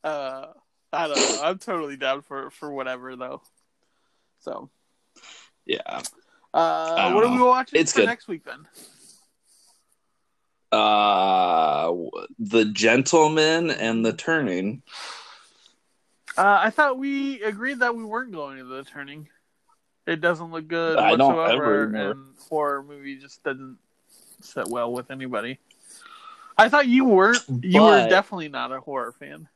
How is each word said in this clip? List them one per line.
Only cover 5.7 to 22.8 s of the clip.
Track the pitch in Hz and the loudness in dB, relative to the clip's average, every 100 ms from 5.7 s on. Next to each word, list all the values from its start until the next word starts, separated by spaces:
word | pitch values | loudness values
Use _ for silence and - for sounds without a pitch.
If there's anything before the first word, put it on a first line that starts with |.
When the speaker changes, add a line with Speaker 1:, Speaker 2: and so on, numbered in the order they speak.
| - - - - _ _ _ _ | -6 -6 -10 -12 _ _ _ _
Speaker 1:
Uh, | - 165 160 160 165 | 0 0 0 -2 0
Speaker 2:
I | 180 | 2
don't | 190 | 4
Speaker 1:
what | |
are | 240 | 4
Speaker 2:
know. | 247 | 4
Speaker 1:
we | |
watching | 247 254 254 - | 4 4 2 0
Speaker 2:
It's | 330 | 2
Speaker 1:
for | - | 2
Speaker 2:
good. | 214 | 2
Speaker 1:
next | 240 - | 0 -10
week, | 165 - | -12 -12
then? | 131 156 - - _ - _ _ _ _ _ _ _ _ _ _ _ _ _ _ _ _ | -18 -20 -20 -20 _ -20 _ _ _ _ _ _ _ _ _ _ _ _ _ _ _ _
Speaker 2:
Uh, | 107 107 107 104 95 95 92 90 82 78 73 80 | 0 2 4 4 2 2 2 2 2 2 0 -2
w-, | 87 80 50 - - | -4 -8 -12 -16 -10
The | 107 113 107 | 0 2 2
Gentleman | 98 110 123 131 165 156 156 156 160 165 | 2 2 4 4 4 4 4 2 2 -2
and | 117 113 113 113 | -2 -2 0 -2
The | |
Turning. | 90 - 165 123 90 98 127 _ - - - - - _ _ _ _ _ _ _ _ - - | -2 -2 -2 -2 -2 -4 -8 _ -16 -16 -16 -20 -20 _ _ _ _ _ _ _ _ -10 2
Speaker 1:
Uh, | 196 202 | 4 4
I | 214 | 2
thought | 220 294 262 | 2 0 0
we | 277 277 277 262 | -4 -4 -4 -4
agreed | 214 202 247 269 | -8 -6 -8 -2
that | 247 233 | -4 -4
we | |
weren't | 220 220 254 | -8 -10 -8
going | 170 143 135 | -12 -12 -14
to | 127 | -14
The | 131 | -14
Turning. | 135 151 139 147 151 _ _ _ _ _ _ _ - | -14 -16 -16 -16 -20 _ _ _ _ _ _ _ -8
It | 165 | -2
doesn't | 170 160 170 | -2 -2 -8
look | 165 156 | -14 -8
good | 170 165 160 | -4 0 2
Speaker 2:
I | 113 117 | 2 4
don't | 135 - | 4 4
Speaker 1:
whatsoever, | - 123 | 2 0
Speaker 2:
ever | 147 - - | 2 0 0
remember. | - - | -4 -6
Speaker 1:
and | 139 135 131 - | -8 -14 _ -8
horror | 156 147 139 | -4 -4 -6